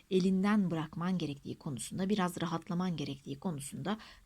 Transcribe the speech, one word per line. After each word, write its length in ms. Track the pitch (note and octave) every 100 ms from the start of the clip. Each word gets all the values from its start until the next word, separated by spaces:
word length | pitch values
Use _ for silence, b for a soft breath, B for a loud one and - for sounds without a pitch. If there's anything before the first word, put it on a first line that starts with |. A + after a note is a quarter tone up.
| -
elinden 600 | F#3+ F#3 F#3+ G3 G#3+ F#3
bırakman 480 | D#3+ D#3 - F3 F3+
gerektiği 400 | D#3 C#3+ - C3+
konusunda, 500 | - B2+ - - F#3+
biraz 320 | G3+ F3+ F3
rahatlaman 560 | E3+ E3 - F3 F#3 D#3+
gerektiği 440 | C#3+ C#3 - C#3
konusunda 580 | F#3+ D3 C#3 C3+ C#3 G#3+ B B